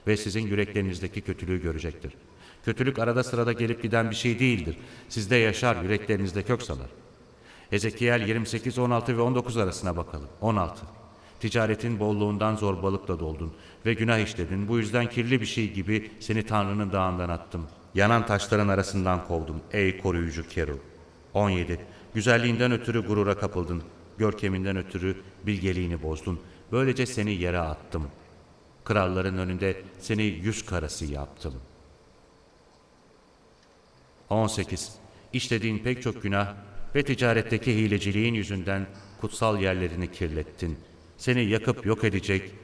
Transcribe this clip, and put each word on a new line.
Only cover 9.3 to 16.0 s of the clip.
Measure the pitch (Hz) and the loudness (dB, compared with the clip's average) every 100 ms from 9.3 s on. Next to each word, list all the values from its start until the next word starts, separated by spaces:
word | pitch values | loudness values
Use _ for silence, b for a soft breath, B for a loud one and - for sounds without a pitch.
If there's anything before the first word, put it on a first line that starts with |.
| 127 | 2
dokuz | 120 113 | 0 0
arasına | 95 - 92 85 | 0 0 -2 -2
bakalım. | 82 76 69 - | -4 -8 -10 -2
On | 107 107 | 2 2
altı. | 87 85 - - - B B B | 0 -4 -14 -18 -20 B B B
Ticaretin | 113 117 110 107 117 107 | -2 2 2 2 0 0
bolluğundan | 104 104 104 101 107 107 | 0 2 2 2 2 2
zorbalıkla | 104 95 95 95 - 85 | 0 0 0 -2 -2 -4
doldun | 80 78 82 - B B 113 | -2 -4 -8 -10 B B -2
ve | |
günah | 113 113 113 | 2 4 4
işledin. | 107 110 82 95 101 | 2 -2 -4 -2 0
Bu | 117 | 0
yüzden | 107 120 120 | 2 0 0
kirli | 120 117 131 | 0 2 2
bir | 107 | 0
şey | - 107 | -2 -2
gibi | 98 90 107 | -2 0 -2